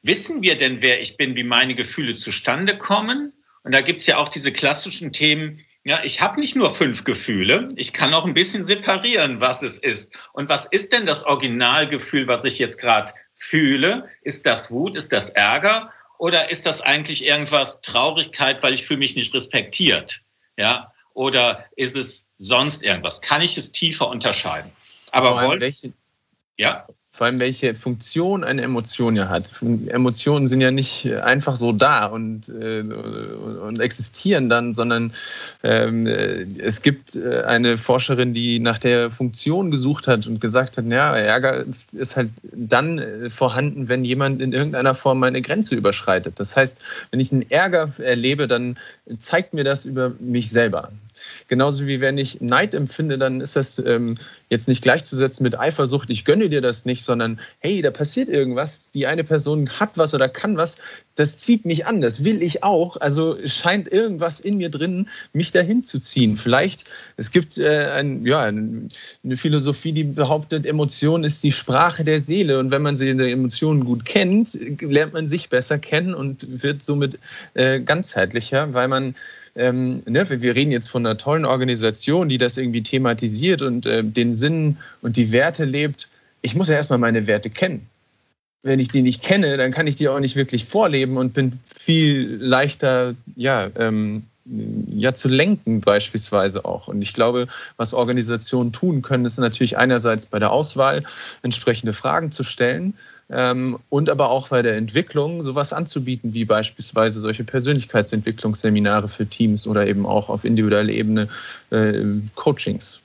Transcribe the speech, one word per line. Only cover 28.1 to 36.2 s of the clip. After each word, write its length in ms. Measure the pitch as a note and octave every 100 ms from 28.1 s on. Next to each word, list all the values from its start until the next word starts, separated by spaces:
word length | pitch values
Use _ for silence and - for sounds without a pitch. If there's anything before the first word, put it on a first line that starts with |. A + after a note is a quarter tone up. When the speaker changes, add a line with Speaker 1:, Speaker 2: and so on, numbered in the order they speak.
| D#3+ F3 G3
Speaker 2:
eine 180 | C3+ C3+
Emotion 540 | B2 B2 A2+ - A#2 A2
ja 120 | F#2+
hat. 200 | F2 G2
Fun-, 400 | - A#2 A#2 A#2
Emotionen 580 | A#2+ B2+ A#2 - D3 C3+
sind 140 | C3
ja 100 | C3
nicht 420 | C3+ C3+ - B2+
einfach 440 | G#2+ G#2+ C3+ C#3+ B2+
so 160 | A#2+
da 340 | G#2+ C3 C#3 G#2
und, 420 | A2+ A2 A2 G#2+
äh, 340 | A#2 A2 A2
und, 760 | G#2+ A2 A2 A2 G#2+ A2 G#2+ G2+
und 220 | G#2 A2+
existieren 680 | B2 - - - - F3+ B2+
dann, 240 | A#2 A#2+
sondern, 400 | A#2 A#2 A#2 A#2 A2+ - - - -
ähm, 420 | A#2 A2+ A2+ A2+ A2+
äh, 400 | G#2+